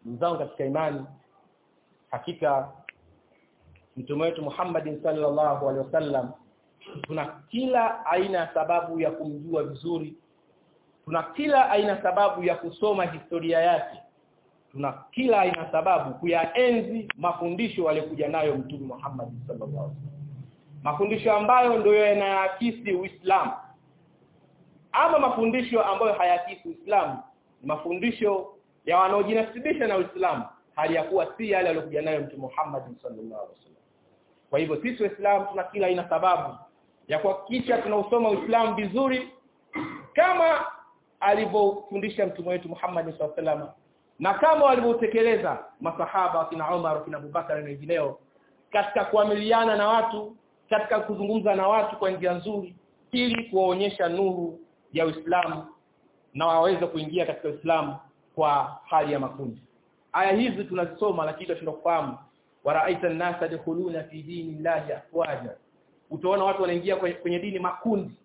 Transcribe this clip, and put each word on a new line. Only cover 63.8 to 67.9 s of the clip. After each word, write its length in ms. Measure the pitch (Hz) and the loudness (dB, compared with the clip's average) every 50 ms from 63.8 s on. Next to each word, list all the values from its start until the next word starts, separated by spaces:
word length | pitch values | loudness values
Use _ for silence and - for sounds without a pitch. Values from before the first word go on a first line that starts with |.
| 180 180 165 160 156 | -4 -4 -4 -6 -8
fi 180 | - 156 156 151 | -10 -14 -16 -14
dinillahi 720 | 147 175 175 165 160 156 151 156 165 165 156 147 147 - | -12 -10 -10 -10 -10 -10 -6 -2 -2 -2 -2 -2 -6 -8
afwaja." 580 | - - _ - 165 165 156 143 127 123 113 - - _ _ _ _ _ _ _ _ _ _ | -10 -10 _ -2 -2 -2 -2 -2 -6 -8 -12 -14 -16 _ _ _ _ _ _ _ _ _ _
Utaona 340 | - 147 139 180 190 202 190 | -12 -4 0 0 2 2 2
watu 180 | 196 190 196 190 | 2 2 2 0
wanaingia 340 | 175 175 175 170 190 190 | 0 0 0 0 0 -2
kwe-, 160 | 185 185 175 175 | 0 0 -2 -4
kwenye 240 | - - 175 175 170 | -4 -4 -2 -2 -2
dini 200 | 180 208 190 185 | -4 -4 -6 -4
makundi. 560 | 175 180 180 - - 233 | -4 -4 -4 -2 -2 0